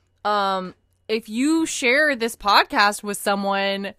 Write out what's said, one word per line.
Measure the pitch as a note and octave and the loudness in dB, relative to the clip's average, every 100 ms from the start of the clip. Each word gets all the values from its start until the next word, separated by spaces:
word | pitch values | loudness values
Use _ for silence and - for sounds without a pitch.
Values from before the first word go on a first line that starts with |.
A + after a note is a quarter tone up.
| _ _ | _ _
um, | G#3 G#3 G3 F#3+ F#3 - _ _ - | -2 0 0 -2 -6 -12 _ _ -6
if | A3 A3 | -6 -4
you | A3 C#4+ D#4+ E4 | -2 0 2 0
share | - B3+ C4+ D4+ C4 | -2 0 2 2 0
this | A3+ - | -4 -4
podcast | G3+ A3+ - C4+ G#3 G#3 | 2 4 4 2 2 0
with | G#3 G3+ | -6 -4
someone | - G3+ G3 G3 G3 G3 G3 | -2 0 0 0 0 -2 -6